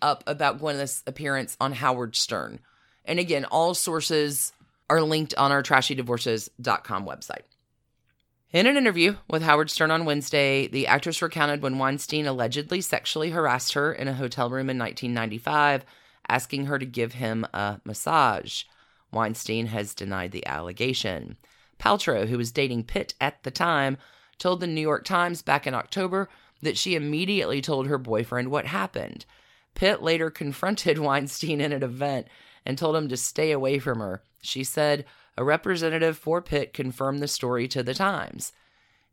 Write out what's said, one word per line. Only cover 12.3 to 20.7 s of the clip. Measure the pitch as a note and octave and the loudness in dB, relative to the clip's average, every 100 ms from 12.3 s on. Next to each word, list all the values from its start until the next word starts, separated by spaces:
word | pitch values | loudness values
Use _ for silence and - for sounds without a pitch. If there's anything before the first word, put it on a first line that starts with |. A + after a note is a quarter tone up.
| B2+ A#2 C3+ D3 F#3 | 0 0 -2 -2 -2
sexually | - B2 - D#3+ E3 | 0 -2 -2 -2 -2
harassed | E3 D3+ B2 - | 0 2 2 0
her | C#3+ D3 | 0 0
in | - C3+ | 0 -4
a | |
hotel | C3 B2+ B2+ A#2+ | -2 -4 -2 -2
room | C3 C3 | -2 -2
in | B2+ | -2
nineteen | A2+ - B2 A#2+ | -4 -4 -2 -2
ninety-five, | A2+ A2 - D3+ D3 C#3 - - _ _ - | -2 -4 0 4 4 4 -2 -20 _ _ 0
asking | B2 - C#3 C#3 | 0 0 -4 -2
her | C#3 | -2
to | B2+ | -4
give | B2 A2+ | -4 -4
him | B2 A2+ A2+ A2 | -2 -4 -2 -4
a | - G2+ G2+ | -4 -4 -4
massage. | - G#2 - D#3+ C3 G2 - - - _ _ _ - | -10 -6 0 4 4 2 -4 -10 -10 _ _ _ -6
Weinstein | A2+ A2 A2+ - A2+ A2+ | -2 -2 -2 -4 -2 -2
has | G#2+ G2+ | -4 -6
denied | - G2 F#2+ F2+ | -6 -6 -4 -6
the | G2 - | -6 -6
allegation. | C#2+ E2+ | -6 -6